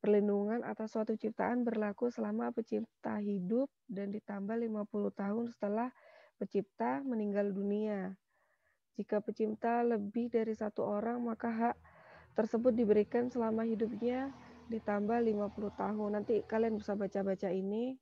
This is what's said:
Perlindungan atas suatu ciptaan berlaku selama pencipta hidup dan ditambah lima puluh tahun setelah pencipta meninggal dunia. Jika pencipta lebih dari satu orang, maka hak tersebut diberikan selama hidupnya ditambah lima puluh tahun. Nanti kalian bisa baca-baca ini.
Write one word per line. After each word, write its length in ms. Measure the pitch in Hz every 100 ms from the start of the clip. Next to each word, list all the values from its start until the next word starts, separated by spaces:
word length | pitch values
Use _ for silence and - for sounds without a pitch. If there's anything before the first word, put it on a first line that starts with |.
Perlindungan 640 | 214 208 208 202 202 233 -
atas 320 | - 220 226
suatu 160 | 214 220
ciptaan 480 | 220 220 196 247
berlaku 480 | 233 214 214 202 247
selama 400 | 240 214 214 240
pencipta 720 | 247 220 214 226 _ - 214
hidup 480 | 202 202 180 226 277 _ _
dan 240 | 196 202
ditambah 400 | 208 - 202 196 226
lima 240 | 233 214
puluh 320 | 208 208 202 -
tahun 320 | 202 214 233
setelah 480 | 233 202 214 247 - - - - _
pencipta 640 | 196 202 196 _ 226 269 277
meninggal 480 | 233 208 202 202 190
dunia. 560 | 202 208 214 208 185 190 _ _ _ _ _ _ _ -
Jika 240 | 202 214
pencipta 560 | 214 214 220 214 233 233
lebih 480 | 240 226 202 233 240
dari 240 | 233 226
satu 320 | 220 214 -
orang, 400 | - 208 220 240
maka 240 | 240 226 233
hak 280 | 226 233 - - - - - - -
tersebut 400 | 220 233 247 226
diberikan 560 | 220 214 208 240 247
selama 320 | 247 226 220
hidupnya 720 | 226 220 226 214 233 254 277 269 - - -
ditambah 560 | 226 - 202 208 233
lima 240 | 233 208 208
puluh 240 | 208 208 -
tahun. 400 | - 214 208 208
Nanti 240 | 208 220 -
kalian 320 | 220 226 214
bisa 160 | 208 208
baca-baca 480 | 196 196 196 190 196
ini. 480 | 185 190 214 247 262